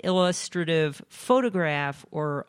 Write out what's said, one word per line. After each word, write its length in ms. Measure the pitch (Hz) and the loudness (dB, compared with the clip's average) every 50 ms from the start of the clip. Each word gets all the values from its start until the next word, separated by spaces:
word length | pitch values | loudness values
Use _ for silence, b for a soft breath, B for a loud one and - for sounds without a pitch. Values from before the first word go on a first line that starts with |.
| - | -2
illustrative 960 | 180 185 185 180 180 175 - - - - 180 170 156 165 160 156 151 135 - - _ | 0 2 2 2 2 2 -2 -6 -6 -4 -4 -2 2 2 2 2 0 -2 -6 -16 _
photograph 1000 | - - - - 247 262 254 240 190 185 170 156 147 143 143 143 143 - - - - | -20 -12 0 2 2 4 4 2 0 0 -2 0 0 -2 -2 -4 -6 -8 -14 -10 -6
or 340 | 151 151 151 143 143 - | -4 -4 -2 -4 -4 -6